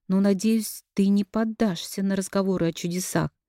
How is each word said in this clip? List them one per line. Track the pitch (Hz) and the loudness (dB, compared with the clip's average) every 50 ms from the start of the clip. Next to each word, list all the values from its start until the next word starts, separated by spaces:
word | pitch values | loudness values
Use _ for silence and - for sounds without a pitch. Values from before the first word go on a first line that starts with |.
| _ - | _ -2
Но, | 185 190 | 2 2
надеюсь, | 196 202 202 190 - 220 220 226 214 - - - - _ - | 4 4 2 2 2 2 2 0 0 -4 -8 -14 -16 _ -2
ты | - 196 196 | 2 2 4
не | 202 202 202 | 4 2 2
поддашься | - - 220 226 226 220 - 226 214 175 165 - - - - 190 | 0 -2 -2 -2 -2 0 0 0 0 0 -2 -6 -8 -6 -4 -2
на | 196 196 | 0 0
разговоры | 190 190 - - 196 196 190 190 180 170 165 | -2 -2 -2 -2 0 0 0 0 0 0 0
о | 165 | -2
чудесах. | - - 175 170 180 180 - - - 156 147 - _ _ | -2 -4 -4 -4 -4 -4 -2 -2 -2 -2 -2 -6 _ _